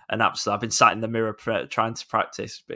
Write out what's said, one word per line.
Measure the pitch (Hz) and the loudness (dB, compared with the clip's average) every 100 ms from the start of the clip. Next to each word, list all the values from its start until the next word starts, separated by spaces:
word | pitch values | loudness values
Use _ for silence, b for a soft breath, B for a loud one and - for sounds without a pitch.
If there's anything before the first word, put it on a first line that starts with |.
| b | b
an | 110 | 0
absolute, | 107 - - | 2 2 -2
I've | 104 | -2
been | 113 | -2
sat | - 117 | 4 4
in | 98 | 4
the | 113 | -2
mirror | 113 110 | 0 -2
pra-, | 104 - 104 67 | -2 -2 -2 -2
trying | - 113 | 0 0
to | 113 - | -2 -2
practice | 110 - - 110 - - | -2 -2 -6 -10 -12 -14